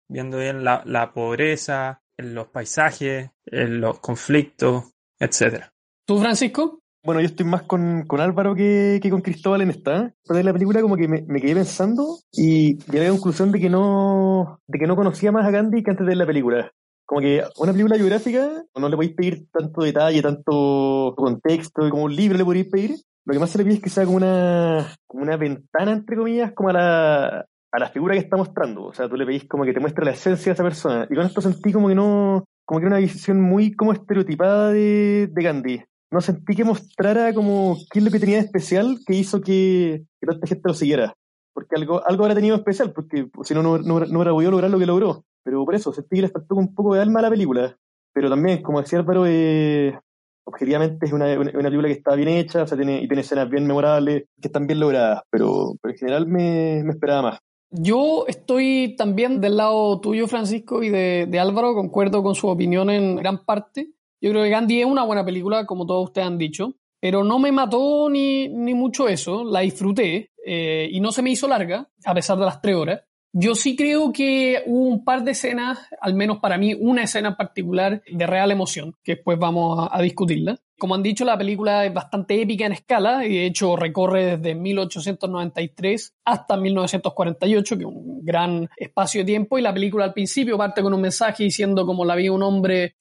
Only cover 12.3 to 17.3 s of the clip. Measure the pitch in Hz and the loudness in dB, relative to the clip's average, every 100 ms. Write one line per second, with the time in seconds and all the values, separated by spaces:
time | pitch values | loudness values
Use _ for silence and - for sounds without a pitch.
12.3 | - 160 160 151 147 - 143 170 190 190 | 0 4 4 4 2 -2 0 2 2 0
13.3 | 151 190 202 180 180 202 196 196 196 190 | 0 2 2 2 2 2 2 2 2 2
14.3 | 190 165 - - 143 156 185 196 - 208 | 2 -2 -6 -8 -2 0 2 0 2 2
15.3 | 220 208 202 214 226 208 190 185 180 175 | 2 2 2 2 0 0 0 0 0 2
16.3 | 147 120 120 113 _ _ _ - 143 143 | 0 2 0 -2 _ _ _ -6 0 2